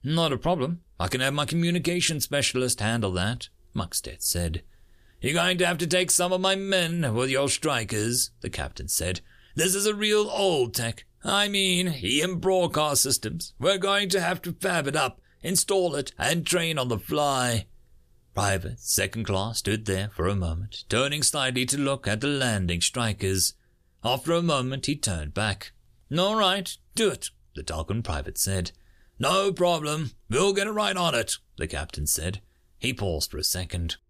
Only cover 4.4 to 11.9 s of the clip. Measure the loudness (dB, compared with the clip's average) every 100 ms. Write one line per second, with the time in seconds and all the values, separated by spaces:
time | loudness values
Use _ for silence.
4.4 | -2 -4 -8 -20 -20 -20 -20 _ -2 2
5.4 | 2 2 2 2 2 2 4 2 2 2
6.4 | 2 0 2 0 2 0 0 2 2 2
7.4 | 2 0 0 0 0 0 0 0 -2 -4
8.4 | -8 -6 -8 -8 -4 -2 -2 -4 -8 -20
9.4 | -12 -2 0 2 0 0 2 2 2 2
10.4 | 2 4 2 0 -4 -4 -12 _ -2 0
11.4 | 2 2 2 2 0